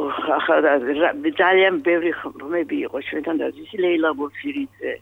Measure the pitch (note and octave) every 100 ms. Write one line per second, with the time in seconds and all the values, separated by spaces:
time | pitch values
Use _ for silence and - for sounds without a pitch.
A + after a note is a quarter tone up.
0 | C#3+ - - D3 D3+ D#3 D3+ C#3+ B2 D3
1 | E3+ - D3+ D3 F3+ F#3+ F#3+ F3+ D#3 E3+
2 | E3+ D3+ D3 B2+ C#3 F3 D#3+ D3 B2 C#3+
3 | - D#3 D3+ D#3+ C3+ - - G#3+ F3+ E3+
4 | D#3+ C#3 D3 - C#3+ C#3+ C3+ - B2+ A#2+